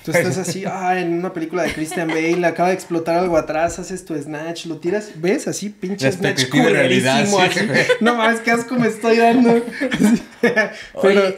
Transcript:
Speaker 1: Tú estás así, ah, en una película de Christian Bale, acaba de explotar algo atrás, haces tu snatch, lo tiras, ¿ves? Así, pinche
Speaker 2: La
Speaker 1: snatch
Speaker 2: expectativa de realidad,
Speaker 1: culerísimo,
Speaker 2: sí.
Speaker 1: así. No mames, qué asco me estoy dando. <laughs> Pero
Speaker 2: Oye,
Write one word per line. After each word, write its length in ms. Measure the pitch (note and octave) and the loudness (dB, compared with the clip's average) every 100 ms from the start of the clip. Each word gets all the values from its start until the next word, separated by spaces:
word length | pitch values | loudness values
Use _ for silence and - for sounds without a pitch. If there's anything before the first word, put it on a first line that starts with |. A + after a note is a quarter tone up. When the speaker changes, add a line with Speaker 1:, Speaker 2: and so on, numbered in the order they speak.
Speaker 1:
Tú 80 | - | -4
estás 260 | E3 F3+ F#3 | -2 -2 -4
así, 260 | F3 F3+ F#3 | -6 -8 -8
ah, 320 | F#3+ F3+ F#3 | -6 -2 -2
en 120 | F3 | -2
una 180 | E3+ F3+ | -4 -4
película 320 | E3+ D#3+ F3 | -8 -6 -4
de 80 | D3+ | -4
Christian 340 | D#3 D#3 F#3 D#3+ | -4 -6 -4 -4
Bale, 400 | D#3+ D#3+ F3+ E3+ | -2 0 0 0
acaba 220 | E3 F3+ | 0 0
de 60 | |
explotar 440 | F#3 - E3+ E3 E3+ | -2 -4 -4 -2 -2
algo 180 | F#3 D#3+ | 0 0
atrás, 440 | D3+ D#3 E3+ - | -2 -2 -2 -4
haces 240 | F3+ F#3 | -10 -12
tu 120 | - D3+ | -8 -10
snatch, 460 | C#3 D3+ D#3+ - E3 | -8 -10 -10 -10 -10
lo 120 | D#3 | -6
tiras, 320 | E3+ G#3 G#3 D#3 | -4 -4 -6 -6
¿ves? 320 | F3 A#3 F#3+ | -2 -2 -4
Así, 220 | - G#2 | -8 -8
pinche 360 | - F#3 G3 C3+ | -8 -8 -2 -2
Speaker 2:
La 60 | |
Speaker 1:
snatch 180 | E3+ C#3+ C3+ | 0 -2 -2
Speaker 2:
expectativa 240 | B2+ D3 D#3+ | 0 2 4
de 60 | |
realidad, 540 | C#3 C3 B2+ B2+ C3+ G3+ | 4 2 2 2 2 2
Speaker 1:
culerísimo, 400 | G3 F3+ F3 G#3+ | 4 2 2 0
Speaker 2:
sí. 60 | E3+ | 0
Speaker 1:
así. 160 | - B4 | 2 2
No 140 | A3 | 2
mames, 260 | A#3+ A3+ A3+ | 2 2 0
qué 100 | A#3+ | 0
asco 240 | A#3 - B3 | 0 0 0
me 100 | A3 | 0
estoy 300 | G#3+ A3+ A3+ | 0 2 4
dando. 440 | A#3 B3 A#3 A#3 | 6 6 6 4
<laughs> 800 | A#3+ - C4+ - G#3 A#3 - - | 0 -6 -4 2 4 4 0 -2
Pero 300 | A#3 G#3+ G#3 - - | 0 2 -2 -6 -14
Speaker 2:
Oye, 420 | - G3 G3+ F#3+ | 0 4 4 2